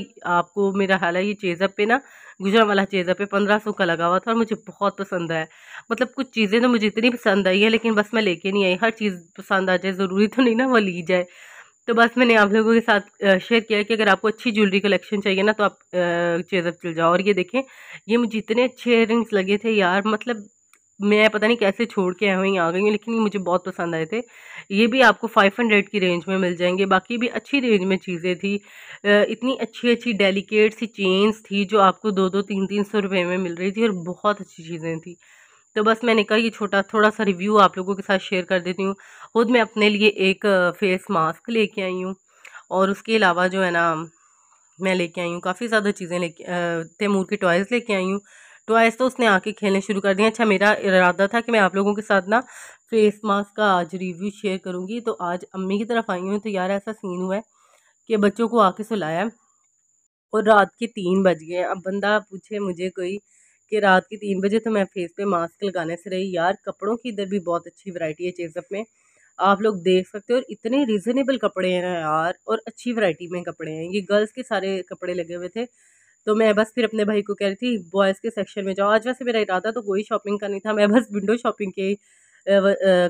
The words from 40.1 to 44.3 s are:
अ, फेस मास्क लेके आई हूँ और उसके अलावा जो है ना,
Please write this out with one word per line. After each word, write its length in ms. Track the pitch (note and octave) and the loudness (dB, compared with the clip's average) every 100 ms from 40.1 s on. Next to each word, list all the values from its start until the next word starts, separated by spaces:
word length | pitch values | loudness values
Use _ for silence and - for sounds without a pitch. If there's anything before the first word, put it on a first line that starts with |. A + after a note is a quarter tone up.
| - F#3+ F#3+ G#3+ | 2 0 0 2
अ, 260 | F#3+ F3+ | 2 2
फेस 340 | - G3 F#3 - | 0 -2 -2 -2
मास्क 380 | F#3 D#3+ E3 - | -2 -2 -4 -4
लेके 320 | A3+ G#3 - | -2 -2 -2
आई 200 | F#3 F#3 | -6 -6
हूँ 140 | F#3 F#3+ _ _ - - - | -8 -10 _ _ -20 -20 -6
और 180 | F#3 F#3+ | 0 0
उसके 260 | G3 - A3 | -2 -2 2
अलावा 320 | F#3+ E3+ F3+ | 4 4 0
जो 140 | F#3+ | 0
है 100 | F#3 | 0
ना, 380 | E3+ E3+ D#3+ E3 _ _ | 2 0 0 -6 _ _